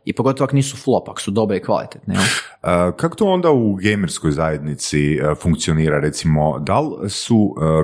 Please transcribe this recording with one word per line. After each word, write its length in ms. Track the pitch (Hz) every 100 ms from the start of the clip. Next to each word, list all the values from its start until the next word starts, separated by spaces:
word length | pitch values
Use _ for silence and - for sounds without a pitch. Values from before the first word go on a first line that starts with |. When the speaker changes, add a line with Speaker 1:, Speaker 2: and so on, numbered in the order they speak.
| -
Speaker 1:
I 80 |
pogotovo 320 | - 135 131 135
ako 100 | 139
nisu 220 | 135 -
flop, 320 | - 113 -
ako 120 | -
su 100 | -
dobre 260 | 104 104 92
i 40 |
kvalitetne, 540 | - 82 - - 98 95
jel? 80 |
Speaker 2:
E, 680 | 98 - - - 85 87 90
kako 220 | 87 165 -
to 100 | 202
onda 240 | 180 170
u 220 | 135 110 95
gamerskoj 560 | 104 104 85 - 80
zajednici, 840 | 73 80 76 73 71 - 73 73
e, 220 | 76 76 73
funkcionira, 640 | 90 76 - 78 78 73
recimo, 600 | 76 - 82 78 76 65
da 200 | 76 113
li 300 | 151 - 98
su, 460 | - - 113 104 -
e, 60 | 80 78